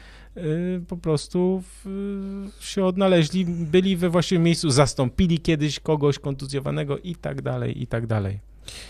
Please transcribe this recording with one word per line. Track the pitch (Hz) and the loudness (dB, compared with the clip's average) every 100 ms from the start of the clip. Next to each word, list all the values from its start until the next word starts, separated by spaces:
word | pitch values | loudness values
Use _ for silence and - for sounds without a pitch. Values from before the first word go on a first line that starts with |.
| - - - - | -20 -20 -18 -8
y, | 160 160 180 185 170 | -4 -2 -2 -4 -6
po | 175 | -6
prostu | 165 147 - 180 180 190 185 - | 0 0 0 0 2 0 -4 -14
w-, | 196 190 202 196 196 196 196 - | -12 -8 -6 -6 -8 -10 -12 -14
się | - - | -6 0
odnaleźli, | 185 185 190 180 151 185 | 0 4 4 6 4 2
byli | 175 170 165 180 190 180 | -2 -2 2 4 4 2
we | 180 | 2
właściwym | 175 165 185 | 2 2 4
miejscu, | 165 165 165 | 4 4 4
zastąpili | 127 135 - 123 - 185 165 | 4 4 2 -2 2 2 2
kiedyś | - 156 147 135 | 0 0 0 -2
kogoś | - 151 143 139 | -2 2 2 0
kontuzjowanego | 147 135 135 139 139 147 147 139 | -4 -8 -6 -6 -4 -4 -4 -6
i | 180 170 | -8 -8
tak | 147 139 | -8 -6
dalej, | 135 127 120 - | -4 -4 -4 -6
i | 123 | -4
tak | 117 117 | -4 -2
dalej. | 110 98 101 - - - - | -2 -2 -6 -12 -20 -18 -16